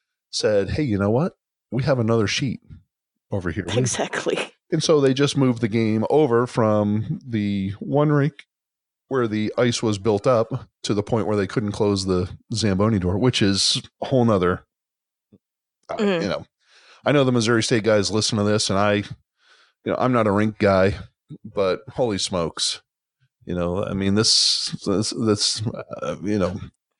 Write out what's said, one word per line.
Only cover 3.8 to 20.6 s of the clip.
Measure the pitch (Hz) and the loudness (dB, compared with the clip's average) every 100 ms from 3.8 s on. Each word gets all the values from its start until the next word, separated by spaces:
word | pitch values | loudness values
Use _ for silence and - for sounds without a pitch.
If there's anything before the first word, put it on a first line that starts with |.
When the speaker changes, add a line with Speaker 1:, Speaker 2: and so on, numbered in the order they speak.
| 131 - - - - - - _ _ | 0 -2 -4 -4 -4 -4 -6 _ _
Speaker 1:
And | 165 | -2
so | - 156 | 2 4
they | 135 | 4
just | 131 143 143 | 2 0 2
moved | 131 117 | 2 2
the | 113 | 0
game | 113 110 110 107 | 0 0 0 2
over | 147 147 117 123 | 2 4 2 0
from | - 110 107 104 107 104 156 131 | 0 2 2 2 0 -2 -8 -6
the | 113 104 101 98 101 | -4 -2 -2 -4 -6
one | 175 139 151 | -2 0 2
rink | 147 143 - _ _ _ _ _ _ _ | 2 0 -4 _ _ _ _ _ _ _
where | 135 117 | -2 0
the | 107 107 - | 0 -2 0
ice | 123 120 | 0 0
was | 113 101 | -2 0
built | 107 101 135 | 0 2 2
up | 120 113 131 - _ | 2 0 -6 -12 _
to | - | -4
the | 104 | -2
point | 101 117 101 | 0 -2 0
where | 104 | -2
they | 95 | -2
couldn't | - 104 | -2 -4
close | 98 104 98 95 | -2 0 0 0
the | 90 90 - _ | -2 -2 -8 _
Zamboni | 113 107 95 107 107 | -4 0 2 2 2
door, | 90 95 | 0 0
which | 127 - | 0 2
is | 104 98 - - - _ | 2 2 0 -2 -6 _
a | - | -2
whole | 131 117 | 2 4
nother, | 101 87 92 - _ _ _ _ _ _ _ _ _ _ _ - | 4 2 0 -6 _ _ _ _ _ _ _ _ _ _ _ -12
uh, | - | -2
Speaker 2:
Mm-hmm. | 208 175 | 0 0
Speaker 1:
you | 95 | -2
know, | 73 - _ _ _ _ - 117 | -4 -8 _ _ _ _ -4 2
I | |
know | 143 | 4
the | 131 | 4
Missouri | 123 110 117 | 2 2 2
State | - 120 | 2 2
guys | 104 107 90 | 4 2 2
listen | 107 104 107 | 0 0 0
to | |
this, | 104 104 - | 0 0 0
and | 98 | 0
I, | 104 104 | 2 0
you | 104 - _ _ _ _ _ _ - | -2 -12 _ _ _ _ _ _ -6
know, | - | -2
I'm | 123 | 0
not | 123 107 | 2 2
a | |
rink | 101 107 | 2 0
guy, | 107 | 0